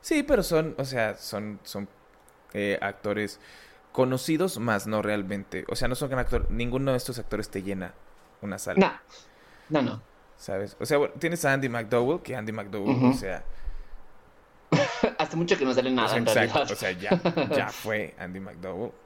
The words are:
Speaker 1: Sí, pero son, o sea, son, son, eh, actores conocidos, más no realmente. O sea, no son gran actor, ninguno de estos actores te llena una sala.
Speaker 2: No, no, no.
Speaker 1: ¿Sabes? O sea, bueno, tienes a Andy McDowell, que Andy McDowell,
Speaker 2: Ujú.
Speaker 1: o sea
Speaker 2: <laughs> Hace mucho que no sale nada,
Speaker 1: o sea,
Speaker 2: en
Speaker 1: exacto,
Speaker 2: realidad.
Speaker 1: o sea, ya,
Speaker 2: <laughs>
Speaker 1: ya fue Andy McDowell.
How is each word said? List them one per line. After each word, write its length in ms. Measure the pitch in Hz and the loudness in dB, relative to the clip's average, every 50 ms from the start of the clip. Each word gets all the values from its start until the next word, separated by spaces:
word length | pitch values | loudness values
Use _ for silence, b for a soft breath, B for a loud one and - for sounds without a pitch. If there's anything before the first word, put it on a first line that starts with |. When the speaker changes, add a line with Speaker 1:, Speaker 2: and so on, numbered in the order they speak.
Speaker 1:
Sí, 220 | - - 330 302 285 | -2 2 0 2 4
pero 200 | 294 285 214 175 | 4 4 4 4
son, 320 | - 170 156 160 156 - | 4 2 2 2 0 -2
o 80 | - 139 | -4 -6
sea, 300 | 131 131 123 113 107 101 | -2 0 0 0 0 -2
son, 420 | - - - - 101 104 107 104 95 - | -6 -10 -8 -6 -6 -6 -6 -10 -12 -14
son, 260 | - - 101 101 98 - _ _ _ _ _ _ - _ _ _ _ - | -10 -8 -8 -8 -8 -12 _ _ _ _ _ _ -20 _ _ _ _ -4
eh, 260 | 104 101 101 101 - | -2 0 0 0 0
actores 580 | - 101 101 - - 107 101 107 104 101 - - B B B B B B B B B - | -2 -4 -6 -4 -4 -2 -2 -2 -2 -4 -6 -12 B B B B B B B B B -8
conocidos, 680 | _ - 131 127 131 127 - - 160 151 180 190 180 113 | _ 2 2 2 2 -2 0 0 2 2 2 0 -2 -2
más 280 | 113 120 110 98 98 | 0 0 0 0 0
no 140 | 110 107 107 | 0 -2 0
realmente. 640 | 101 104 107 104 98 92 101 98 98 - - 90 - - | 0 0 -2 -2 -2 -4 -6 -6 -6 -6 -8 -8 -6 -4
O 60 | - | -2
sea, 120 | - 127 | 0 0
no 80 | 120 127 | 0 0
son 140 | - 147 135 | 0 -2 -2
gran 100 | 135 127 | -2 0
actor, 260 | 120 - 131 117 - - | 0 2 2 2 2 2
ninguno 400 | - 113 120 123 120 131 139 135 | 0 0 0 0 0 0 0 2
de 60 | 131 | 0
estos 220 | 123 - - 123 117 | 0 -2 -4 -8 -8
actores 300 | 104 - - 104 104 - | -6 -4 -4 -4 -4 -4
te 140 | - 101 92 | -6 -6 -4
llena 300 | 98 98 95 92 85 - - - - - - - - - _ | -4 -4 -4 -6 -8 -10 -16 -20 -20 -20 -20 -20 -20 -20 _
una 160 | - 101 92 95 | -8 -8 -8 -6
sala. 200 | - 92 90 190 | -6 0 2 4
Speaker 2:
No, 120 | 190 165 - - - B B B B B B B B B B B B B | 4 4 2 -6 -16 B B B B B B B B B B B B B
no, 120 | 156 151 | 0 2
no. 220 | 127 117 107 110 - - - - - _ - | 2 0 -2 -6 -12 -18 -20 -20 -20 _ -20
Speaker 1:
¿Sabes? 400 | - - - 98 95 104 104 - - | -16 -8 -6 -4 -4 -6 -6 -8 -10
O 60 | - | -2
sea, 120 | 117 151 | 2 2
bueno, 160 | 143 147 - - 143 | 2 2 2 -2 -4
tienes 240 | 165 165 170 170 - | -2 -2 -2 0 2
a 80 | 139 135 | 2 2
Andy 140 | 139 135 127 | 2 2 0
McDowell, 520 | 117 117 113 104 123 120 120 127 160 180 | -2 -2 -2 2 2 4 4 4 2 0
que 140 | - - 127 | -2 -6 -8
Andy 160 | 123 107 110 107 | -6 -6 -6 -6
McDowell, 420 | 110 101 101 95 107 98 110 135 | -6 -6 -6 -6 -2 2 2 4
Speaker 2:
Ujú. 100 | 123 131 | 6 6
Speaker 1:
o 60 | 123 135 | 6 6
sea 300 | 127 - 95 90 80 - - b b b b b b b b b b - - - - - - - - - _ _ - - - | 4 -2 -4 -6 -4 -4 -6 b b b b b b b b b b -14 -16 -18 -20 -20 -20 -20 -20 -20 _ _ -20 -4 0
Speaker 2:
<laughs> 460 | - 180 190 - - - - 214 - | 2 2 2 2 0 0 0 0 2
Hace 180 | - 156 151 - | 0 -2 -2 0
mucho 220 | 165 170 175 196 | -2 2 2 4
que 80 | - 139 | 4 4
no 80 | 131 127 | 4 4
sale 180 | 131 123 131 | 4 4 4
nada, 160 | 131 123 117 | 2 2 2
Speaker 1:
o 20 | 101 | 2
sea, 80 | 107 | 2
Speaker 2:
en 60 | 117 117 | 2 4
Speaker 1:
exacto, 300 | 117 107 117 107 101 - | 4 6 6 4 4 4
Speaker 2:
realidad. 180 | 151 143 - | 0 0 0
Speaker 1:
o 40 | 101 | -4
sea, 160 | - 110 95 | -2 -2 -2
ya, 300 | 92 87 98 104 - 175 - 180 170 | -2 -2 0 0 0 2 2 0 0
Speaker 2:
<laughs> 160 | 170 139 110 | 0 0 2
Speaker 1:
ya 220 | 156 135 120 98 - | 2 0 0 0 -4
fue 420 | - - 107 110 107 101 - - | -6 -4 -2 -2 -2 -2 -4 -8
Andy 220 | - 92 87 90 95 | -10 -10 -10 -10 -10
McDowell. 520 | 95 98 - 82 90 92 90 92 113 120 - - - | -10 -12 -14 -10 -10 -8 -6 -6 -6 -8 -8 -14 -20